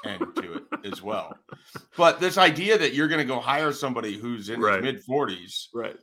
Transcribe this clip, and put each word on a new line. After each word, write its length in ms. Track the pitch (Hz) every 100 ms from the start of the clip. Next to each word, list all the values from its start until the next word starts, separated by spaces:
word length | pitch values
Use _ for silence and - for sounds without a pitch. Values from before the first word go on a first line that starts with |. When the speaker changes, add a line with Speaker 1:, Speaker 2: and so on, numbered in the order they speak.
| 107
Speaker 1:
end 300 | 98 - -
to 160 | 90 -
it 80 | - 302 -
as 160 | -
well. 360 | 98 104 80 -
Speaker 2:
<laughs> 540 | _ - _ - - -
Speaker 1:
But 220 | 170 -
this 180 | 180 196
idea 400 | 180 151 196 214
that 160 | 147
you're 140 | 135 156
gonna 160 | 156 131
go 140 | 127
hire 320 | 123 143 156
somebody 440 | 143 139 117 110 101
who's 320 | 120 117 98
in 100 | 117
Speaker 2:
Right. 220 | 107 98
Speaker 1:
his 0 |
mid 200 | 131 104
forties, 680 | 123 139 101 90 90 - -
Speaker 2:
Right. 240 | 117 117 -